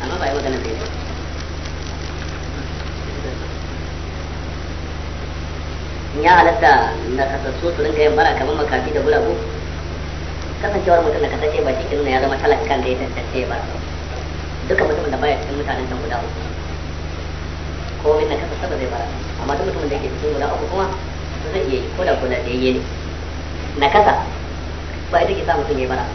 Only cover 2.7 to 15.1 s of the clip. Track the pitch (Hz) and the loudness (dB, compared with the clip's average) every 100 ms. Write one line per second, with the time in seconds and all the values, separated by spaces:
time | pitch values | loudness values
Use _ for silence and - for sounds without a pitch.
2.7 | - - - - - - - - - - | -6 -6 -6 -6 -6 -6 -6 -6 -8 -8
3.7 | - - - - - - - - - 76 | -6 -6 -6 -6 -6 -6 -6 -6 -6 -6
4.7 | - - - - - - - - - - | -6 -6 -6 -8 -6 -8 -6 -8 -6 -6
5.7 | - - - - 147 - 180 165 - 160 | -6 -6 -6 -6 2 8 10 10 8 8
6.7 | - - 123 117 131 139 135 131 127 170 | 8 6 0 0 0 0 0 -2 0 0
7.7 | 170 147 151 151 - 160 - 440 453 440 | 2 0 6 6 8 6 4 0 2 2
8.7 | - - - 131 147 113 - - - - | 2 2 2 4 4 4 0 -2 -4 -4
9.7 | - - - - - - - - - - | -6 -6 -6 -6 -6 -6 -6 -6 -4 0
10.7 | 208 165 170 160 - 147 135 151 156 143 | 2 6 6 6 2 2 2 0 2 2
11.7 | 127 - 147 143 131 135 131 151 135 - | 0 0 0 4 4 2 2 4 4 4
12.7 | 139 127 127 131 - 120 131 120 117 - | 0 2 0 -2 -4 -4 -2 -2 -4 -4
13.7 | - - - - - - - - - - | -6 -6 -6 -6 -6 -6 -6 -6 -6 0
14.7 | - 151 147 151 | 2 4 2 0